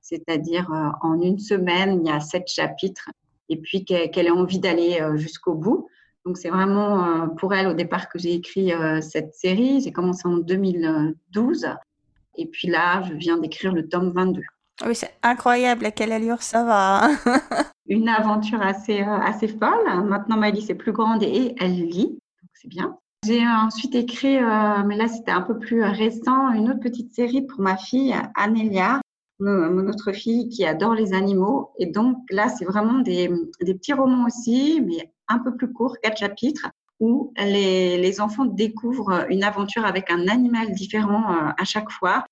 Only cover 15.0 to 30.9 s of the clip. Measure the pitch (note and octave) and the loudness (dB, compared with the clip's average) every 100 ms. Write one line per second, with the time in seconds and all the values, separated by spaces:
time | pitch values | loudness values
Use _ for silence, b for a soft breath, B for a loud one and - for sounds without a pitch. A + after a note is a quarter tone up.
15 | - - A#3 B3 B3 A#3+ B3 A#3+ A3 G#3+ | -4 -2 0 2 2 4 2 2 -2 -2
16 | A3 A3+ A3+ A#3 - A3+ A#3 G#3 F#3+ G3 | -2 0 0 -2 -2 0 4 4 4 4
17 | A#3+ D4 - B3+ - B3+ C#4+ _ - G#3 | 4 4 2 2 0 -4 -4 _ -2 0
18 | A3+ A3 A3 G#3+ G#3+ A#3 G3 G3 - G#3 | 2 2 2 0 0 0 0 -2 -2 0
19 | G3+ G#3+ - G#3+ A3 G#3+ A3+ A4 G#4 F#3 | 0 0 0 0 -2 0 2 2 2 2
20 | G3+ G3+ G#3 A3 G#3 G3+ - F3+ - G#3+ | 0 0 0 2 2 0 -4 -4 -4 0
21 | A3 A3+ G3 D#3+ B3+ - F3+ F3+ E3+ F3 | 2 2 2 0 0 0 -2 0 -2 0
22 | B3+ - _ _ - _ - - - - | -2 -2 _ _ -20 _ -18 -8 -8 -8
23 | _ _ G#3+ A#3 A#3 A3+ A3 A3 C4+ B3 | _ _ 0 2 4 4 2 0 -2 -2
24 | A#3+ - C4+ C4+ A#3+ G#3+ G#3 G3+ G3+ G#3 | -2 -2 2 4 4 2 2 2 0 0
25 | A3+ A3+ - F3 F3+ A3+ - A#3 G#3 G3 | -2 -2 -2 -2 -2 -6 -2 2 2 2
26 | A3 A3+ B3 C4 C4+ A3+ A3 C4+ B3 - | 0 0 0 2 2 2 2 0 -4 -6
27 | - - A#3+ B3+ C4+ C4+ G3 F#3+ - B3+ | -10 -4 0 0 -2 -2 -2 -2 -2 0
28 | C4+ G#3+ - - G#3 A3+ A3 F#3+ F#3+ C4+ | 2 0 -4 -2 0 2 2 2 2 0
29 | - _ _ _ G3 G3 E3 F#3 G3 A3 | -4 _ _ _ 0 2 2 2 0 -2
30 | - G3 - A#3 A#3+ - F3 D#3+ A#3 | -4 -4 0 0 -2 -2 0 2 2